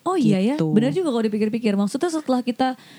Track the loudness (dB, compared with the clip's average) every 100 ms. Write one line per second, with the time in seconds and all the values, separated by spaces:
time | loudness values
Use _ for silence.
0 | -4 0 2 2 2 0 2 2 2 0
1 | -2 0 -2 0 -2 -2 -2 0 -2 -2
2 | -2 -2 -2 -2 -2 -2 -2 -2 -12